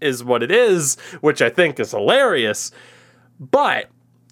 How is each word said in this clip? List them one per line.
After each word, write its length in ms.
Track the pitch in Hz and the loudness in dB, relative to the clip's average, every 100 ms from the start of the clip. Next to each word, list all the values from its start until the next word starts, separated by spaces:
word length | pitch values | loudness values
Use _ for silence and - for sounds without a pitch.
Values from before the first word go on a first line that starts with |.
is 220 | 151 123 | -6 -4
what 200 | 123 120 | -2 -2
it 100 | 117 | 2
is, 440 | 214 240 180 139 - - 165 | 2 4 2 -2 -6 -10 -4
which 180 | 151 147 | 0 2
I 80 | 120 | 0
think 320 | - 170 135 | 2 0 0
is 120 | 107 | -6
hilarious. 800 | 107 107 254 262 131 110 104 - - - - _ _ _ - | -2 0 2 2 0 0 -2 -8 -14 -20 -20 _ _ _ -20
But 480 | 131 277 254 139 - _ _ _ _ | -2 0 0 -2 -6 _ _ _ _